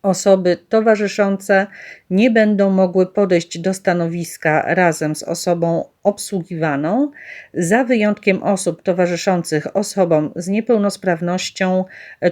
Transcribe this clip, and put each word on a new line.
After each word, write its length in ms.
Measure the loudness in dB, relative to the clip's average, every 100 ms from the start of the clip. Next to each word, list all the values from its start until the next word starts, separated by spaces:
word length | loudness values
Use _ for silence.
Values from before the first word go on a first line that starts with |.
Osoby 540 | 0 0 4 4 4 -2 _
towarzyszące 960 | 0 2 2 0 0 0 -2 0 0 0 -8 -20 -20 _
nie 200 | 2 4
będą 400 | 4 4 4 2
mogły 360 | 4 2 2 0
podejść 520 | 0 2 2 0 -6
do 160 | -4
stanowiska 1000 | -2 -2 0 -2 -4 -8 -4 0 0 0
razem 420 | 2 2 0 -4 -6
z 60 |
osobą 640 | -6 -6 -2 0 0 -2 -6 _
obsługiwaną, 1080 | -4 -4 -8 -8 -6 -4 -2 -2 -2 0 -2 -6 -20 -20 -10
za 300 | -4 0 0
wyjątkiem 580 | 2 0 0 0 0 0
osób 400 | 0 -2 -2 -4
towarzyszących 920 | -4 0 0 0 -2 -2 -2 -4 -2 -4
osobom 560 | -4 -2 2 2 0 -6
z 120 | -4
niepełnosprawnością, 1400 | -4 0 0 0 -2 -4 -2 -2 -4 -6 -4 0 0 -4 -10 -20 -4 -4